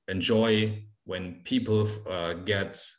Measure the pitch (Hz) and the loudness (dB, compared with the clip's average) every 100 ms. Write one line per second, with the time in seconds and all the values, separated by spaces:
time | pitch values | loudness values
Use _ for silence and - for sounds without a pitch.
0 | - 95 90 110 113 107 107 104 - _ | -6 -2 2 4 4 4 2 -2 -10 _
1 | - 92 92 85 - 127 110 107 104 - | -8 -6 -6 -10 -2 0 2 2 2 -2
2 | - 90 85 85 92 98 98 - - | -6 -4 -4 -4 -2 0 -2 -6 -12